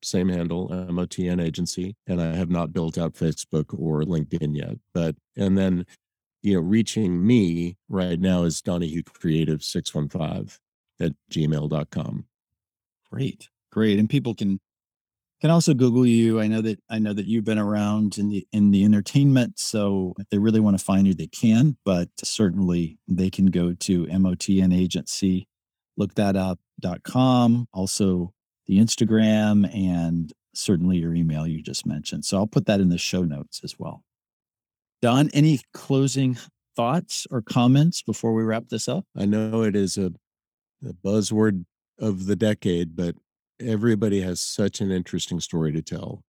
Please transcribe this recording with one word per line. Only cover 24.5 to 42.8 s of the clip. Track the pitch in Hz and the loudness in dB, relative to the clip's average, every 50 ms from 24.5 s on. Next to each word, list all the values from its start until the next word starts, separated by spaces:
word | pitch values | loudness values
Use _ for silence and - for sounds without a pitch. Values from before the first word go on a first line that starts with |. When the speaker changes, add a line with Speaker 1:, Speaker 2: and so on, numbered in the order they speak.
| 98 95 95 | 2 2 4
Speaker 2:
N | 92 90 | 4 4
Agency, | 90 92 90 - 87 - - - - - 95 92 92 95 _ _ _ _ _ _ _ _ _ _ | 2 2 0 -2 -4 -6 -6 -8 -2 0 0 0 0 -4 _ _ _ _ _ _ _ _ _ _
look | - 107 98 - | -4 -4 -4 0
that | - 104 101 98 | 0 0 0 2
up, | 98 92 92 92 - _ _ _ - | 0 0 -2 -4 -6 _ _ _ -8
dot | - 92 87 - _ | -6 -6 -6 -6 _
com, | - - 127 127 131 127 123 120 117 117 120 120 - _ | -4 0 2 2 4 4 4 4 4 4 2 0 -6 _
also | 92 92 95 - - 104 95 92 90 87 90 _ _ _ _ _ _ _ | -6 -4 -4 -2 0 2 2 2 0 -2 -4 _ _ _ _ _ _ _
the | - 95 95 | 2 4 4
Instagram, | 113 113 - - 120 107 110 110 110 110 107 107 107 107 104 104 101 92 - | 4 4 2 0 0 2 4 4 4 4 4 4 2 4 4 4 2 2 0
and | 104 95 92 90 87 82 82 85 85 85 80 - _ _ _ _ | -2 -2 0 0 0 0 0 -2 -2 -4 -6 -10 _ _ _ _
certainly | - - - 104 82 85 90 92 87 | -10 -2 0 0 2 2 2 2 2
your | 82 85 82 | 0 0 0
email | 85 85 80 76 76 78 | 0 0 0 0 -2 -4
you | 82 80 78 76 | -4 -6 -6 -8
just | - - - - | -10 -10 -8 -6
mentioned. | - - 73 76 - - - - | -6 -6 -6 -8 -8 -10 -8 -6
So | - - | -4 -2
I'll | 98 101 | -2 -2
put | - - - 98 | 0 0 -2 0
that | - 107 98 | 2 2 2
in | 196 90 | 4 2
the | - - | 2 0
show | - - - 92 90 | -2 -4 -2 -2 -2
notes | 85 73 69 - - - - - | -2 -4 -6 -12 -14 -16 -14 -14
as | - - _ | -14 -14 _
well. | - 80 - - _ _ _ _ _ _ _ _ _ _ _ _ _ _ _ _ _ _ _ _ | -12 -12 -12 -14 _ _ _ _ _ _ _ _ _ _ _ _ _ _ _ _ _ _ _ _
Don, | - 120 120 135 - 151 - | 0 2 4 4 2 2 4
any | 147 147 156 151 123 - _ _ | 4 4 4 4 2 -2 _ _
closing | - - - 139 135 135 135 - 135 135 131 127 117 - - _ _ _ _ _ | -20 -6 -2 0 2 2 0 0 0 0 0 -2 -4 -10 -20 _ _ _ _ _
thoughts | - 117 120 135 175 - _ - - - - | -4 -2 0 0 -2 -2 _ -10 -10 -10 -6
or | - 127 | -6 -6
comments | 110 - - 131 120 123 131 143 147 170 175 - - | -6 -2 0 2 4 6 6 6 6 4 2 -2 -4
before | - 107 - - 117 113 | -6 -6 -4 -2 -2 0
we | 110 113 | 0 0
wrap | 110 110 113 117 _ | 0 -2 -4 -4 _
this | - 120 - | -8 -6 -4
up? | - 123 170 196 _ _ | -4 -4 -6 -6 _ _
Speaker 1:
I | - 98 | -4 -2
know | 101 104 107 110 110 110 113 110 | 0 0 0 -2 -2 0 0 0
it | 107 95 | 0 0
is | 104 98 92 - | 0 0 0 -2
a, | - 98 92 85 - _ _ _ _ _ _ _ _ _ _ _ _ - | -2 -4 -4 -6 -8 _ _ _ _ _ _ _ _ _ _ _ _ -16
a | 127 - | -16 -16
buzzword | 90 _ 95 101 110 104 95 113 107 107 110 104 92 85 _ _ _ _ _ _ _ | -8 _ 0 0 0 0 0 2 2 2 2 2 0 -6 _ _ _ _ _ _ _
of | - 110 101 92 95 | -4 -4 -4 -4 -2
the | 95 104 | -2 -2
decade, | 90 110 107 107 - - 107 87 85 | 0 2 0 0 0 -2 -2 0 0